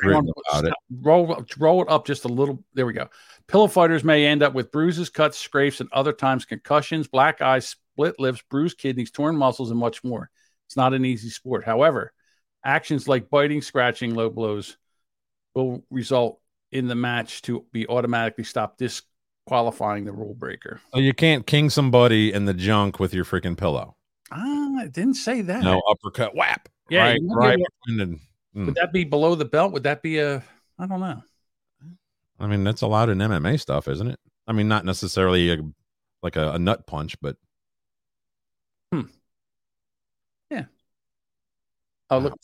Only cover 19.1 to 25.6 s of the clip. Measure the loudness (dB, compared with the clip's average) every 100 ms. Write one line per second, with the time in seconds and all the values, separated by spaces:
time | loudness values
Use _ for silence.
19.1 | _ _ _ -4 -2 -2 -2 -4 -4 -8
20.1 | -12 -12 -12 -12 -12 -14 -16 _ 0 2
21.1 | 4 2 2 2 2 4 2 6 6 8
22.1 | 6 4 2 0 0 2 2 2 0 -2
23.1 | -2 -2 -4 -4 -2 -2 -2 -6 _ _
24.1 | _ -16 -8 -4 -4 -2 -4 -6 -2 -2
25.1 | 0 -2 -4 -2 0